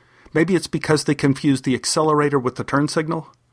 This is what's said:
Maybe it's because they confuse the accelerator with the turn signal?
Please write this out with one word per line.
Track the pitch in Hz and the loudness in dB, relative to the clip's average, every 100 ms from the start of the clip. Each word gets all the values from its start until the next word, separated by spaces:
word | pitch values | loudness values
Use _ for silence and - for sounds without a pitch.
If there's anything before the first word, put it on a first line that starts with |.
| _ _ - | _ _ -4
Maybe | 156 170 | 0 2
it's | 170 - | 0 -2
because | 160 - 156 | -4 0 0
they | - | 0
confuse | 147 139 135 147 131 | 0 0 2 0 0
the | 139 | 0
accelerator | 120 - 165 156 151 147 139 | -2 -2 0 2 2 2 0
with | 123 - | -2 -6
the | |
turn | - 139 147 | -2 0 0
signal? | 165 156 160 - _ _ | -2 -2 -6 -8 _ _